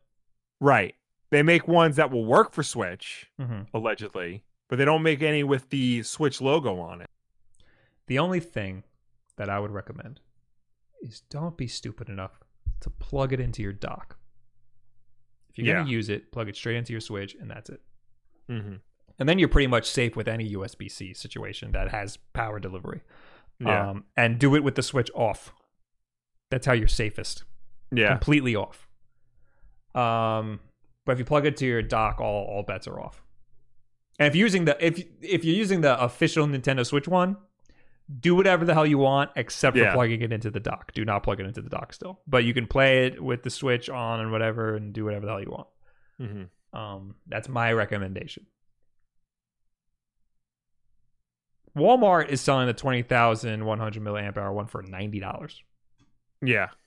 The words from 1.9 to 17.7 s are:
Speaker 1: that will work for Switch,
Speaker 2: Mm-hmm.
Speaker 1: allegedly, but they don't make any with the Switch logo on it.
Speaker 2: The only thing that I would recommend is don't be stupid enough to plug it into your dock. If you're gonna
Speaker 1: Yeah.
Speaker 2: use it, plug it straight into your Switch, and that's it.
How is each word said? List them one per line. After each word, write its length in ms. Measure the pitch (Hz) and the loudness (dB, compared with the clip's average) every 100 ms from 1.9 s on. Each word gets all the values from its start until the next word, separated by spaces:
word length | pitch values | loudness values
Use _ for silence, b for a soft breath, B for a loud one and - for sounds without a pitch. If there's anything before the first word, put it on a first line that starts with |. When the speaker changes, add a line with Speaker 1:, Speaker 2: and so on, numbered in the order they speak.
| 139 | 4
Speaker 1:
that 140 | 143 | 2
will 140 | 123 | 0
work 280 | 110 160 220 | 4 6 6
for 120 | - | 0
Switch, 680 | 143 120 90 95 - - - - | -6 -4 -6 -8 -14 -16 -18 -10
Speaker 2:
Mm-hmm. 220 | 127 107 107 | -8 -8 -6
Speaker 1:
allegedly, 680 | 113 113 104 104 95 87 101 - _ _ | -4 -2 -4 -6 -8 -8 -10 -18 _ _
but 80 | 127 | 0
they 60 | |
don't 180 | 139 160 | 2 4
make 200 | 160 143 | 2 0
any 220 | 156 151 | 0 0
with 260 | 143 135 - | 0 -2 -2
the 320 | 139 127 120 | -2 0 0
Switch 380 | 110 - 147 - | -4 -2 -2 0
logo 400 | 131 160 123 92 | 0 0 0 -6
on 200 | 85 90 | -8 -14
it. 80 | - _ _ _ _ _ _ _ _ _ - | -18 _ _ _ _ _ _ _ _ _ -4
Speaker 2:
The 100 | 131 | -2
only 220 | 175 180 | 0 -2
thing 420 | 170 - 95 95 - _ _ _ _ - | -4 -8 -8 -10 -16 _ _ _ _ -10
that 120 | 101 | -4
I 120 | 101 | -4
would 100 | 104 | -4
recommend 500 | 101 - - 110 143 _ _ _ _ _ _ _ 539 | -8 -12 -16 -16 -18 _ _ _ _ _ _ _ _
is 200 | 117 - | -18 -18
don't 360 | _ 147 170 165 | _ -8 -8 -6
be 120 | 120 | -8
stupid 400 | - 117 - - | -8 -12 -12 -12
enough 320 | 98 95 - _ _ - - | -10 -12 -14 _ _ -6 -4
to 100 | - | -6
plug 420 | - - 139 135 | -8 -6 -2 -2
it 60 | 131 | -2
into 220 | 120 117 | -2 -4
your 100 | 101 | -6
dock. 440 | 98 - - - - - - - - - - - - - - _ _ _ | -6 -10 -10 -14 -16 -20 -20 -20 -20 -20 -20 -20 -20 -20 -20 _ _ _
If 80 | - | -4
you're 160 | 117 | 0
gonna 120 | 185 143 | 0 0
Speaker 1:
Yeah. 80 | 117 | -4
Speaker 2:
use 120 | 104 | -4
it, 220 | 104 - | -6 -8
plug 160 | 120 107 | -10 -10
it 80 | - | -8
straight 200 | 120 117 | -6 -6
into 160 | 113 | -6
your 80 | 113 | -10
Switch, 340 | - 101 101 | -8 -10 -10
and 160 | - 107 | -14 -16
that's 180 | 107 | -16
it. 140 | - | -18